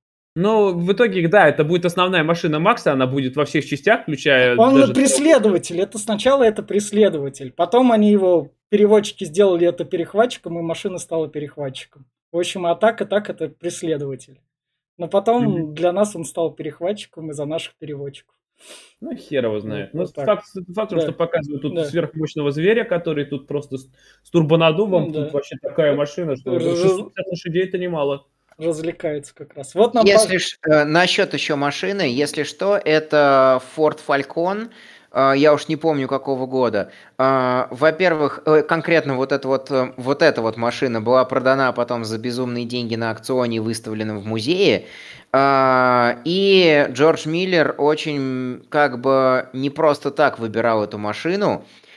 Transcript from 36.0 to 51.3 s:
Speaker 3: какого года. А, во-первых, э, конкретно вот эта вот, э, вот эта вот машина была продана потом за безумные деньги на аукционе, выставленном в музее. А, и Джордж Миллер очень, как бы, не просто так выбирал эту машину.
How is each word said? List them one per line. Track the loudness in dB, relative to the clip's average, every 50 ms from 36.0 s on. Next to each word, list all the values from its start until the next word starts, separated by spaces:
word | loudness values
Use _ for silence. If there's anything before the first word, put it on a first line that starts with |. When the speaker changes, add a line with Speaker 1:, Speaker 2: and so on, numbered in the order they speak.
| -4 -4
Speaker 3:
какого | -4 -6 -4 -4 -4 -4 -4
года. | -4 -2 0 0 0 0 -2 -4 -6 -10 -20 -20 -20 _ 0
А, | 2 2 2 2 2 2 0 0 -2 -4
во-первых, | -4 2 2 2 2 4 2 2 2 2 0 -2 -2 -2 0
э, | 4 4 4 4
конкретно | 2 -2 -2 0 2 2 2 2 0 -2
вот | -2 -2 -2 -2
эта | -4 -2 -2
вот, | -2 -2 -2 -2
э, | -2 -2 -2 -2 -6 -8
вот | -4 -4 0 2
эта | 2 2 2 2
вот | -2 -4 -4
машина | -2 -4 -4 -2 -2 -4 -2 -2 -2
была | 0 2 4 4 4
продана | 2 -2 0 2 2 2 2 0 -2 0
потом | -2 -4 -4 -4 -6 -6
за | -6 -8 -6
безумные | -6 -6 -6 -4 -6 -6 -6 -6 -8
деньги | -6 -6 -6 -6 -4 -6
на | -4 -4 -6
аукционе, | -6 -8 -6 -4 -2 -2 0 -2 -2 -4
выставленном | -4 -4 -6 -6 -8 -10 -8 -6 -6 -6 -6 -8
в | -8
музее. | -6 -6 -4 -2 -2 0 2 2 2 2 2 -2 -8 -18 -20 -20 -20 -20 -20 -10 _ 0
А, | 2 2 4 4 4 4 4 4 4 4 4 4 4 2 2 0 -2 -4
и | -4 -2 0 2 4 4 4 6 6 6 4 4 2
Джордж | 2 2 4 4 4 2 -2 -4
Миллер | -4 -4 -2 0 0 2 0 0 0 0
очень, | 0 0 0 0 -4 -6 -4 -4 -4 -4 -4 -6 -6 -6 -8 -10 -14 _
как | 0 0 0 0 0 -2
бы, | 0 2 2 4 4 4 2 2 -2 -4 -8
не | -6 -6 -6
просто | -2 0 0 0 0 0 -4 -8
так | 0 2 0 0 2 -2
выбирал | -8 -6 -4 -2 0 0 0 0 -2
эту | -4 -6 -8
машину. | -8 -6 -8 -6 -4 -4